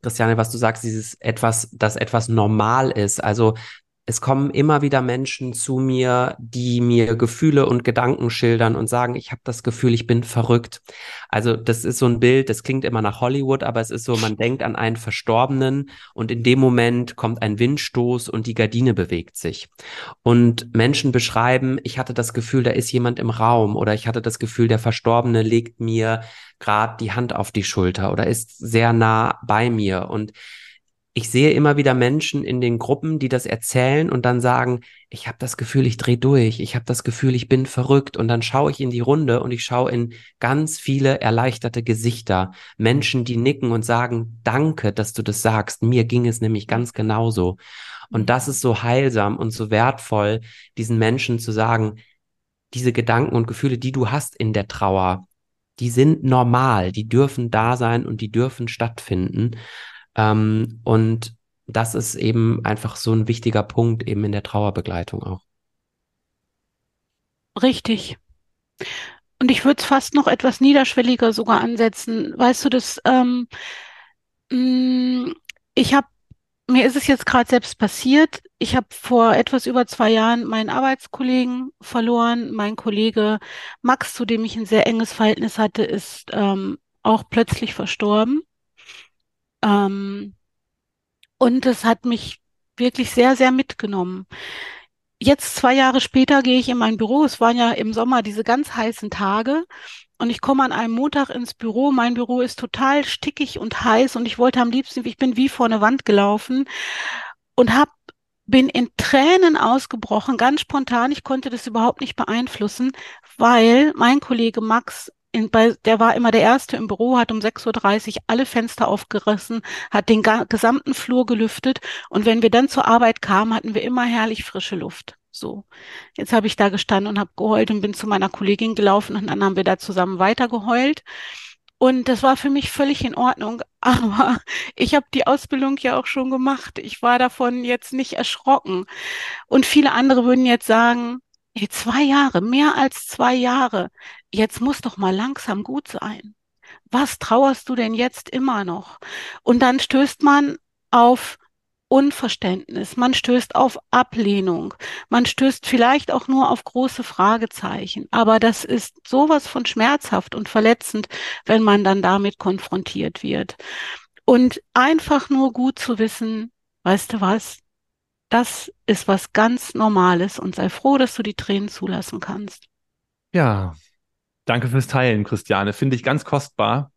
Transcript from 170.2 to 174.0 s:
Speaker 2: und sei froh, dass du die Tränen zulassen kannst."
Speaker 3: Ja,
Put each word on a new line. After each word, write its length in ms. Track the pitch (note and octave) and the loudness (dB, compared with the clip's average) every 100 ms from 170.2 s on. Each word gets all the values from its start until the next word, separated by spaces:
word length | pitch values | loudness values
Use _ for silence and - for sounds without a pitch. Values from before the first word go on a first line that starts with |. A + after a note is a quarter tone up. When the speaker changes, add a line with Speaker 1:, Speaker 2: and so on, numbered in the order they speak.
| F#3+ - | 0 -4
Speaker 2:
und 160 | F#3+ F3+ | -8 -4
sei 140 | F#3 | -6
froh, 260 | - C4+ C#4 | -2 2 2
dass 160 | B3+ | 2
du 80 | - | -2
die 120 | G#3 | -8
Tränen 340 | G3+ - G3 G#3 | -8 -4 -4 -4
zulassen 520 | - F#3+ F#3 F#3 A2+ | -8 -6 -6 -8 -12
kannst." 480 | - G3 G#3 - _ _ _ _ _ _ _ | -10 -10 -10 -16 _ _ _ _ _ _ _
Speaker 3:
Ja, 400 | F3+ C#3 G#2 F#2 D#2 _ _ | 2 2 2 -4 -8 _ _